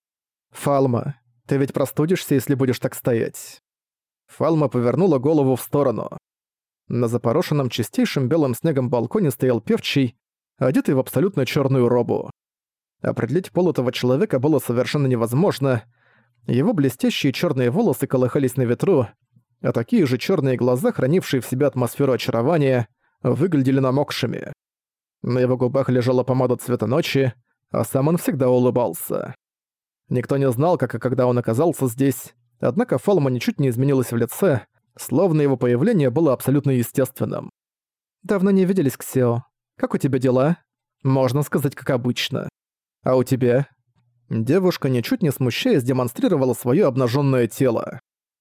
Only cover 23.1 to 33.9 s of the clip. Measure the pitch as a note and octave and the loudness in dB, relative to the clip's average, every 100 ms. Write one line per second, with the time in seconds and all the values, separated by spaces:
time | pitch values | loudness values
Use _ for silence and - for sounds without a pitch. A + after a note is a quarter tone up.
23.1 | _ B2+ A#2+ F3+ D#3 C3 C3+ C3 C3+ D3 | _ -2 0 0 0 2 2 2 0 -2
24.1 | - - - - - _ _ _ _ _ | -4 -6 -6 -12 -16 _ _ _ _ _
25.1 | _ - B2+ B2+ B2+ B2 C#3 C3 B2+ A#2+ | _ -2 0 2 2 0 0 0 0 2
26.1 | B2+ A#2+ B2+ B2 A#2+ - A#2+ G#2+ C#3+ - | 0 0 0 0 -2 -2 -2 0 -2 0
27.1 | C#3 C3 - _ _ _ - A2+ C3+ C#3+ | 0 0 -4 _ _ _ -4 -2 0 0
28.1 | E3+ - D3+ B2+ B2+ B2 B2 A2+ - - | 0 -2 0 2 4 4 2 -2 -4 -6
29.1 | - - - _ _ _ _ _ _ - | -6 -8 -14 _ _ _ _ _ _ -6
30.1 | B2+ A2+ C#3 C#3 A#2+ D#3+ E3+ B2 A#2+ B2+ | -4 0 0 2 2 2 0 -2 -4 -2
31.1 | C3 B2 B2 A#2 A2+ E3+ - C3 A#2+ C#3 | 0 2 2 0 0 0 0 -2 0 0
32.1 | - - _ _ _ B2+ C#3+ B3 C#3 - | -2 -8 _ _ _ -2 -2 -2 -2 0
33.1 | F#3+ C#3 B2 - - C#3 A#2 C3+ | 2 2 -2 -2 -2 0 0 2